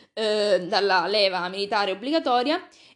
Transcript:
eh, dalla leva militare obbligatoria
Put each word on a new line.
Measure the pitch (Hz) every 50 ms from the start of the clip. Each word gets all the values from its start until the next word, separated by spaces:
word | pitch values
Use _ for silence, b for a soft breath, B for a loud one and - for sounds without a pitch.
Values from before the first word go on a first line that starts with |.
| B B B
eh, | - 220 214 208 214 208 208 196 185 180 170
dalla | 208 196 190 202 185 185 165 180
leva | 202 214 202 190 185 185 175 180
militare | 190 196 202 202 226 214 202 196
obbligatoria | 185 185 208 262 302 330 320 302 247 247 247 277 311 359 - - B B B B B